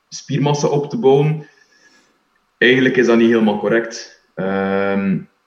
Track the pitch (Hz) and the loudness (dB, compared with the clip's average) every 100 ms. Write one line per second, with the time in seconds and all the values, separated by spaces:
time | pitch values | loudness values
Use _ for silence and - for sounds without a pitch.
0 | _ - - 135 143 143 - 143 143 120 | _ -16 -6 -2 -2 -2 -2 -2 -4 0
1 | 131 139 151 156 - _ _ _ _ _ | 2 4 2 -2 -8 _ _ _ _ _
2 | _ _ _ _ _ - 117 131 127 127 | _ _ _ _ _ 0 2 2 2 2
3 | 117 117 117 113 107 101 104 113 - - | 2 4 4 4 0 0 -2 -2 -4 -10
4 | - _ _ - 95 98 98 98 98 98 | -18 _ _ -10 -6 -4 -2 -2 -2 -2
5 | 98 92 - _ | -2 -4 -6 _